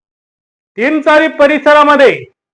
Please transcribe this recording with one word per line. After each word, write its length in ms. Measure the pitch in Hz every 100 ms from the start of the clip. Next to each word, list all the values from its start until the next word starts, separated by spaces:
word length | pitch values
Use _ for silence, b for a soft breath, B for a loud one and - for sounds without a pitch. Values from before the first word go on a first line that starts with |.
| _ _ _ _ _ _ _ -
तीन 240 | 254 311
चारी 260 | 294 302 320
परिसरामध्ये 960 | 311 285 302 302 294 294 285 262 143 123 _ _